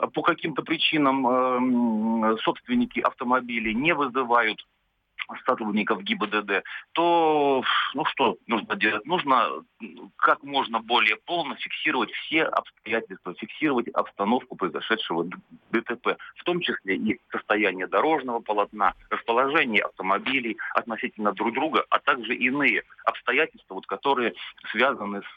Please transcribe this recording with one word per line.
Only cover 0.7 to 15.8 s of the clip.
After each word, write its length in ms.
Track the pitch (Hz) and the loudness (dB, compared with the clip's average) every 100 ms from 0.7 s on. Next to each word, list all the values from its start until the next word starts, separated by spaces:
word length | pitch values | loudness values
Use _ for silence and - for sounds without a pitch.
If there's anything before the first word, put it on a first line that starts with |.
| 160 - 160 139 135 127 | 0 2 4 4 4 4
эм, 1120 | 127 127 127 127 123 120 110 110 113 110 110 | 4 4 2 2 4 2 2 2 2 2 2
собственники 600 | - - - 123 120 - | 0 -2 0 0 0 0
автомобилей 720 | - - 123 127 123 117 110 | -2 -2 0 0 0 -4 -2
не 220 | 107 156 | 0 2
вызывают 680 | 156 139 120 123 117 110 98 - _ _ _ _ - - 117 - | 2 0 0 2 4 4 0 -10 _ _ _ _ -14 -12 -6 -2
сотрудников 580 | 123 110 104 101 104 | 0 0 0 0 -2
Г 120 | 101 107 | -2 -4
Б 100 | 104 | -2
Д 160 | 104 | -2
Д, 200 | 101 98 - - - | 0 -2 -4 -12 -8
то, 720 | - 170 170 160 151 143 131 117 - - | 0 4 4 4 4 4 2 2 0 -2
ну, 100 | 135 | -2
что 320 | 156 - 123 95 - | -4 0 0 0 -2
нужно 300 | 113 - 104 | -2 -2 0
делать? 300 | 104 107 135 | 0 0 -2
Нужно 420 | 180 143 127 98 69 - _ - - 101 - | -2 2 2 2 -2 -12 _ -16 -16 -18 0
как 260 | - 151 | 2 2
можно 380 | 139 139 120 113 | 0 -2 0 -2
более 360 | 113 123 107 107 | 0 2 4 0
полно 400 | - 175 147 113 | -2 -4 -4 -6
фиксировать 560 | - - 156 139 110 | -8 -4 -2 0 -2
все 300 | - - 156 | -4 -4 0
обстоятельства, 880 | 156 - - - - 113 110 92 - 87 | 0 0 -4 -10 -4 -4 -4 -10 -12 -10
фиксировать 520 | 110 - 151 127 113 | -12 -2 0 0 0
обстановку 680 | - 90 - 101 123 - - | -2 -2 -2 0 0 -2 -6
произошедшего 680 | 92 - - 113 - 82 | -4 -4 -2 -2 -2 -2
д-, 140 | 85 95 - 82 _ | -4 -6 -16 -20 _
Д 100 | 113 | -4